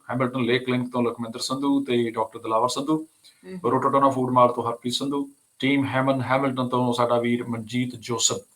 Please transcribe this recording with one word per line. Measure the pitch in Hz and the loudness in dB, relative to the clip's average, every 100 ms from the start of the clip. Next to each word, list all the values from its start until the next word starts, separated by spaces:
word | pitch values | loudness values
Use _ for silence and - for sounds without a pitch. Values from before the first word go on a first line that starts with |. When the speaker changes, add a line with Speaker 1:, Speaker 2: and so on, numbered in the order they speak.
| - | -6
Speaker 1:
ਹੈਮਿਲਟਨ | 123 127 131 | -2 -2 0
ਲੇਕ | 117 127 127 | 0 0 2
ਕਲਿਨਿਕ | 123 123 | -2 0
ਤੋਂ | 127 | -2
ਲਖਵਿੰਦਰ | 117 113 117 117 | -2 -2 -8 -6
ਸੰਧੂ | - 135 139 139 | -6 -2 2 2
ਤੇ | 135 120 117 | 2 2 2
ਡਾਕਟਰ | 113 113 113 | 0 -4 -6
ਦਿਲਾਵਰ | 113 113 120 | -2 0 2
ਸੰਧੂ, | 139 143 156 | 0 0 -2
Speaker 2:
ਹੂੰ, | 156 _ - _ 185 | -2 _ -20 _ -14
ਹੂੰ। | 185 117 | -4 0
Speaker 1:
ਰੋਟੋਟੋਨਾ | 127 135 139 139 | 2 4 4 4
ਫੂਡ | 131 127 | 2 2
ਮਾਲ | 127 123 | 4 4
ਤੋਂ | 120 117 | 4 -4
ਹਰਪ੍ਰੀਤ | 117 123 | -4 -4
ਸੰਧੂ, | 123 139 143 139 - _ - | -4 -2 -4 -6 -12 _ -4
ਟੀਮ | 131 139 | 0 2
ਹੈਮਨ | 123 131 135 135 | 0 0 0 0
ਹੈਮਿਲਟਨ | 120 131 139 123 123 | 0 0 0 -2 -2
ਤੋਂ | 123 123 | 0 0
ਸਾਡਾ | 117 120 120 | 2 2 2
ਵੀਰ | 120 120 | 2 0
ਮਨਜੀਤ | 120 117 107 123 123 | -2 -8 -4 -4 -4
ਜੋਸਫ, | 117 110 117 - 120 - | -6 -6 -2 -2 -2 -8